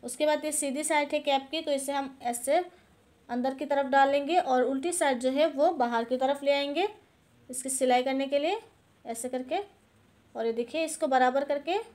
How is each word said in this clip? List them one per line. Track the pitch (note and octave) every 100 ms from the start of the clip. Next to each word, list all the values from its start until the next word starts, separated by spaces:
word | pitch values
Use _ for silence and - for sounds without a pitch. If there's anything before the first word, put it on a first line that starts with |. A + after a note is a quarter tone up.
उसके | B3 - D4+
बाद | D4+
ये | D4+
सीधी | D4+ C#4+ C4+
साइड | D4+ D#4 D4
है | D4+
कैप | D4 C4+ C4+
की, | D#4+
तो | D#4
इसे | C#4 C4+
हम | C#4 C4+ -
ऐसे | A#3+ A#3+ - D#4 F4+ - _ _ _ _ _
अंदर | B3 B3
की | C4 D4+
तरफ | C#4+ C#4
डाल | C#4 C4+
लेंगे | C#4+ C#4+ F4
और | D4 B3+
उल्टी | B3 C4+ E4
साइड | F4 D4 B3+
जो | B3+
है, | C4+ D#4+
वो | C4+ D#4
बाहर | E4+ A#3+ A#3
की | A#3 B3+
तरफ | C4 C#4
ले | C#4
आएंगे | C#4 C#4+ C#4+ G4+ - _ _ _ _ _
इसकी | B3+ C4+
सिलाई | C4+ B3+ B3
करने | B3+ C4+ C4+
के | C#4+
लिए, | D4+ G#4 - _ _ _
ऐसे | - A#3 B3+
करके। | B3+ B3+ E4 G4+ _ _ _ _ _ _
और | A#3 A3+
ये |
देखिए, | A3+ A#3+ D#4
इसको | D#4+ D#4+ D4+
बराबर | C4 B3+ B3+
करके | C#4+ C#4+ C#4+ F#4+ A#4